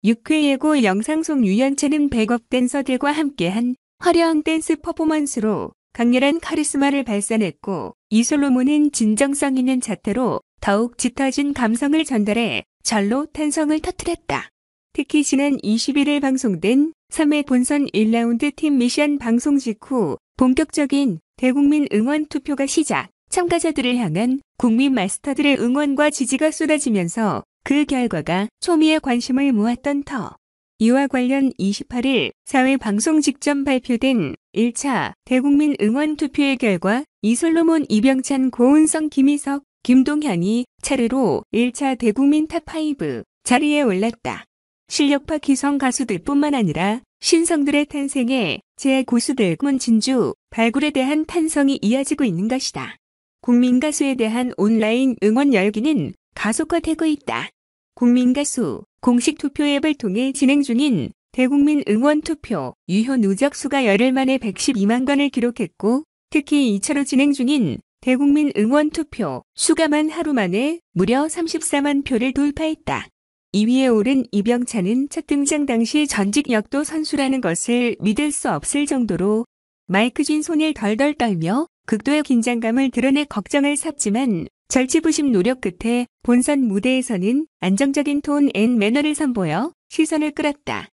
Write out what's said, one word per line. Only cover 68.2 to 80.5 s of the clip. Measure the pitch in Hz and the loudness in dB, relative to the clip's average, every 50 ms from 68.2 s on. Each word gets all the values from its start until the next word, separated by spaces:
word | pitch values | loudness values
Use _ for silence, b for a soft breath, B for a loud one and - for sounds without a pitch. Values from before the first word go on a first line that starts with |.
| 285 285 285 302 302 285 - - | 4 4 4 4 2 0 0 0
응원 | 208 220 262 294 302 302 | 0 2 2 2 2 0
투표 | 302 - 311 - - - 220 156 131 123 - _ _ | -2 -4 -8 -8 -6 -6 -6 -4 -4 -8 -12 _ _
수가 | - - - 320 - 320 311 | -6 0 0 2 2 2 2
만 | 294 302 302 311 | 2 0 0 -2
하루 | 311 320 339 311 294 | -2 -4 -4 -2 0
만에 | 240 202 180 175 202 254 294 330 339 _ _ _ | 0 0 0 0 -2 -2 -2 -4 -6 _ _ _
무려 | 170 185 190 233 262 294 320 | -2 0 2 2 0 0 -2
삼십사만 | - 359 339 330 - 330 - - - 285 277 285 285 277 277 | -2 -4 -6 -4 -4 -6 -4 -2 -2 0 0 0 0 -2 -2
표를 | - 269 220 233 262 254 | 0 -2 -2 0 -2 0
돌파했다. | 294 285 294 285 - 320 311 311 - _ - 139 127 - - _ _ _ _ _ _ _ _ - | 0 -2 -2 -2 -2 -4 -4 -4 -6 _ -8 -6 -6 -8 -12 _ _ _ _ _ _ _ _ -2
이 | 196 208 | 0 2
위에 | 226 247 262 269 | 2 2 2 4
오른 | 262 233 220 202 240 277 269 247 - | 4 2 2 2 2 0 0 -2 -2
이병찬은 | - 202 196 220 240 247 247 - - 233 180 180 226 254 277 285 | -2 -2 0 0 0 -2 -2 -4 -4 -2 -2 0 0 0 -2 -4
첫 | - 330 302 - | -6 -10 -4 -2
등장 | 294 285 285 285 320 302 294 277 | -2 -2 0 0 0 -2 0 0
당시 | 240 226 233 220 - 302 302 285 | 0 0 0 0 0 -2 -2 0
전직 | - 202 196 196 208 285 285 - | -2 -2 -2 0 -2 -4 -2 0
역도 | 240 214 214 _ - 277 302 | -2 -2 -2 _ -4 -4 -4
선수라는 | - 311 320 311 - - 285 277 262 269 262 | -4 -4 -6 -4 -4 -2 -2 0 0 -2 -2
것을 | 247 185 170 170 - - 240 240 247 240 214 - | -2 -2 -2 -2 -2 -2 0 0 0 -2 -2 -2
믿을 | - 202 220 202 294 302 | -2 -2 0 0 -2 -2
수 | 285 - - 277 | -4 -4 -4 -4
없을 | 185 147 - - - 285 294 285 | -4 -4 -4 -4 -2 -2 -2 0
정도로 | 294 262 240 208 185 165 180 202 214 220 233 _ _ _ _ _ _ _ _ | -2 -2 -2 -2 -2 -2 0 0 0 -2 -4 _ _ _ _ _ _ _ _
마이크 | _ 175 190 220 247 247 - 294 | _ 0 0 0 0 0 -2 -2
쥔 | - 302 302 | 0 0 -2
손을 | 302 - | 0 0